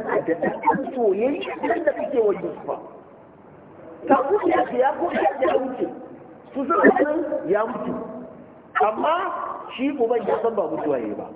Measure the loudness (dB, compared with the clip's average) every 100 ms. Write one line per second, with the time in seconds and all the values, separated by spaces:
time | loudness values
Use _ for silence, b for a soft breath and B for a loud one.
0 | 0 -2 0 0 0 0 2 2 0 0
1 | 2 2 0 -2 -6 -4 -2 2 0 0
2 | -2 2 2 2 -4 -8 -8 -8 -10 -18
3 | -20 -20 -20 -20 -20 -20 -20 -20 -20 -12
4 | 2 4 4 2 2 2 0 2 2 2
5 | -2 2 2 2 2 2 0 -4 -6 -6
6 | -14 -18 -20 -20 -10 -6 0 6 8 8
7 | 2 2 -2 -4 0 0 0 -4 -6 -6
8 | -8 -12 -14 -18 -20 -20 -8 0 0 2
9 | 0 0 -2 -6 -8 -10 -12 -4 -2 0
10 | 0 2 0 0 0 0 -2 -2 -2 -2
11 | -2 -8 -10